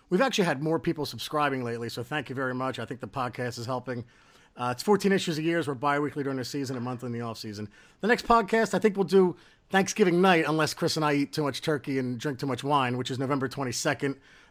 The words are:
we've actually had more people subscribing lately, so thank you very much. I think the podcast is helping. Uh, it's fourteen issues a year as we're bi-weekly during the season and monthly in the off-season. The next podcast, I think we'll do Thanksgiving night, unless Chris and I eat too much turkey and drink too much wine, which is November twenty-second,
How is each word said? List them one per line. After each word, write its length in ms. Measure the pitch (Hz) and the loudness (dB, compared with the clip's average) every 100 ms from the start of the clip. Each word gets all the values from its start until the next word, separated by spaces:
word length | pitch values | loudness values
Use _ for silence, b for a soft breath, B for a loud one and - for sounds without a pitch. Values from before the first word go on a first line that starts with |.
| - | -2
we've 120 | 185 | 2
actually 240 | 262 214 170 | 2 2 0
had 180 | 135 | 0
more 160 | 156 160 | 0 0
people 260 | 170 156 139 | -2 -4 -4
subscribing 600 | 117 - 151 143 131 120 | -8 -4 0 0 0 -4
lately, 240 | 117 117 | -6 -6
so 120 | 123 | -8
thank 280 | 117 151 117 | -6 -6 -6
you 60 | 131 | -4
very 200 | 131 127 | -4 -2
much. 240 | 131 127 | -4 -4
I 60 | 110 | -8
think 160 | 127 | -10
the 60 | 101 | -8
podcast 520 | 139 123 - 123 120 | -6 -6 -4 -6 -6
is 60 | 117 | -6
helping. 400 | 127 131 120 - _ _ - _ - | -6 -6 -8 -10 _ _ -20 _ -6
Uh, 140 | 123 | -6
it's 100 | 123 | -2
fourteen 300 | - 196 196 | 2 4 4
issues 260 | 190 185 156 | 2 0 -2
a 60 | |
year 160 | 160 170 | 0 0
as 80 | 139 | -2
we're 80 | 127 | -2
bi-weekly 480 | 143 143 147 147 | 0 0 0 -2
during 140 | 135 131 | -4 -4
the 80 | 123 | -4
season 300 | 147 127 127 | -6 -4 -4
and 60 | |
monthly 240 | 123 123 123 | -6 -6 -6
in 60 | |
the 80 | 117 | -6
off-season. 460 | 117 107 110 104 107 - - - | -6 -8 -10 -10 -10 -14 -20 -4
The 60 | 202 | 0
next 180 | 240 - | 2 4
podcast, 480 | 233 214 226 220 | 4 4 2 2
I 60 | 185 | 2
think 160 | 214 196 | 2 2
we'll 80 | |
do 320 | 160 190 185 - - _ - | 4 6 6 2 -12 _ -2
Thanksgiving 520 | 190 190 - 185 175 | 0 2 4 4 6
night, 240 | 190 165 147 | 6 6 4
unless 260 | 156 151 | 2 0
Chris 220 | - 165 160 | 0 -2 2
and 80 | 151 | 2
I 80 | |
eat 200 | 143 143 | 2 0
too 100 | 156 | -2
much 180 | 143 123 | -4 -2
turkey 380 | - 143 143 135 | -2 -2 -2 -2
and 180 | 127 120 | -2 -4
drink 220 | 151 127 | -4 -4
too 80 | 139 | -4
much 160 | 123 | -2
wine, 340 | 139 143 127 123 | 0 2 2 0
which 140 | 127 | -4
is 80 | 127 | -2
November 280 | 135 143 127 | 0 0 -2
twenty-second, 680 | 139 127 - 156 135 139 135 - - - | -4 -4 -2 -2 0 -2 -4 -12 -20 -16